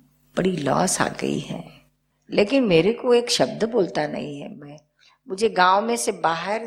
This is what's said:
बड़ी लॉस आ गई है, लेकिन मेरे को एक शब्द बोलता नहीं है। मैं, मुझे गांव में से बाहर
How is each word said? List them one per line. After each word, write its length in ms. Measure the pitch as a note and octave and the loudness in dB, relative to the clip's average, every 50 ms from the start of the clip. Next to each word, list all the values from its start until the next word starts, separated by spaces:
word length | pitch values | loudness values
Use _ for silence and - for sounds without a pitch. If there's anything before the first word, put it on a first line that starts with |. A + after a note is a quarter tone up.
| _ _ _ _ _ _ - | _ _ _ _ _ _ -2
बड़ी 200 | - F3 F#3+ F3+ | 0 0 0 0
लॉस 440 | D#3 C#3 C3+ C#3+ D#3 F3+ F#3+ - - | 0 0 0 2 2 2 0 0 0
आ 80 | G#2 - | 0 -2
गई 300 | - - - C#2 D2 - | -2 -4 -4 -4 -4 -4
है, 260 | - - - - - - - - _ _ _ _ _ _ _ _ _ - | -6 -8 -10 -12 -12 -16 -20 -20 _ _ _ _ _ _ _ _ _ -4
लेकिन 340 | - D4 - - C#4 C#4 B3 | 0 0 2 2 2 2 4
मेरे 280 | G3+ E3+ D#3+ E3+ G#3 | 4 4 4 4 4
को 220 | A#3 - - B3 A#3+ | 0 0 2 2 2
एक 160 | A#3 A#3 - | 2 2 2
शब्द 340 | - - C3+ A2+ - - G#3 | 0 0 0 0 -2 -2 -4
बोलता 420 | A3+ B3 A3 E3+ E3 - E3 D3+ | -2 0 0 0 0 -2 -4 -4
नहीं 340 | D3 - C3+ C#3+ D3 C#3+ C#3+ | -4 -6 -8 -8 -10 -10 -12
है। 160 | C#3+ - - | -12 -14 -16
मैं, 200 | - D3 C#3+ D3 - _ _ _ _ _ _ _ _ _ F3 | -16 -18 -20 -20 -20 _ _ _ _ _ _ _ _ _ -10
मुझे 200 | F#3+ F#3+ A3+ G#3+ | -4 -2 -2 0
गांव 360 | F3 F#3 F3+ F#3 F#3+ G3+ A3 | 4 4 4 6 6 4 2
में 120 | A#3 A#3+ | 0 -2
से 160 | A#3 - A3 | -2 -2 -4
बाहर 520 | G3 F3 E3 D#3+ E3 E3 F3 G3 G#3+ A3+ A3+ | -2 0 0 0 0 -2 -4 -4 -6 -6 -6